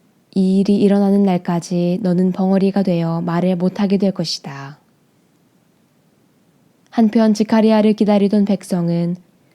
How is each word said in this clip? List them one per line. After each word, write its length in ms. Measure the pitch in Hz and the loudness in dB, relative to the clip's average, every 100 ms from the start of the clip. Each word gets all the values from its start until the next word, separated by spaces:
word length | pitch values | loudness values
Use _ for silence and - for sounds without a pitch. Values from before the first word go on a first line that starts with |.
| _ _ _ 196 | _ _ _ -2
이 240 | 190 190 | 0 2
일이 180 | 196 202 | 2 2
일어나는 460 | 202 202 196 202 | 2 2 2 2
날까지 760 | 196 180 180 170 - 175 175 185 | 2 0 -2 -6 -4 -2 -2 -2
너는 300 | 185 175 185 | -2 0 0
벙어리가 520 | 175 190 196 196 196 | 0 0 0 0 0
되어 380 | 190 170 165 165 | -2 -2 -2 -4
말을 340 | 175 170 180 180 | -4 -2 -2 0
못하게 420 | 180 180 196 196 | -2 -2 -2 0
될 140 | 196 | -2
것이다." 680 | 185 160 - 160 139 139 151 _ _ _ _ _ _ _ _ _ _ _ _ _ _ _ _ _ _ _ _ _ | -4 -6 -8 -12 -16 -16 -20 _ _ _ _ _ _ _ _ _ _ _ _ _ _ _ _ _ _ _ _ _
한편 440 | - 220 233 220 | -2 0 2 2
지카리아를 600 | 208 208 226 220 214 214 | 0 0 2 4 4 2
기다리던 520 | 214 208 208 202 208 196 | 2 2 2 2 2 0
백성은 680 | 190 - 180 170 170 170 180 _ _ _ | -2 -4 -4 -2 -2 -2 -6 _ _ _